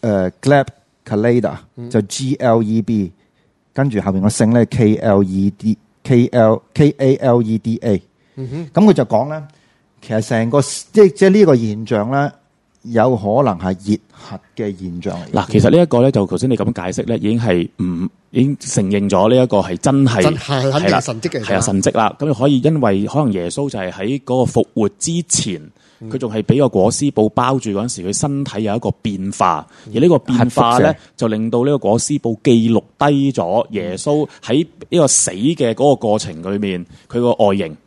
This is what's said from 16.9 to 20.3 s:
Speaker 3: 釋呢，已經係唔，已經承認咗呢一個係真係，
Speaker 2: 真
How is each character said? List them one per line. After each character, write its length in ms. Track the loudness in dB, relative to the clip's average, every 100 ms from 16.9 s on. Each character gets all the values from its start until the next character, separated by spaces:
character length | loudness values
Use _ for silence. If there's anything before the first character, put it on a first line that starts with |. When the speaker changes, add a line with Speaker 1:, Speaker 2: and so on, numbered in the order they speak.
Speaker 3:
釋 140 | -6 -4
呢， 80 | -2
已 40 |
經 200 | -2 -2
係 280 | 0 0 0 _
唔， 260 | -6 -4 -6 _ _
已 120 | -2
經 120 | 0 -2
承 240 | -4 -2 0
認 180 | -2 0
咗 200 | 2 4
呢 80 | 4
一 40 | 4
個 120 | 2
係 140 | 0 -2
真 260 | 0 2 2
係， 160 | 4
Speaker 2:
真 120 | 2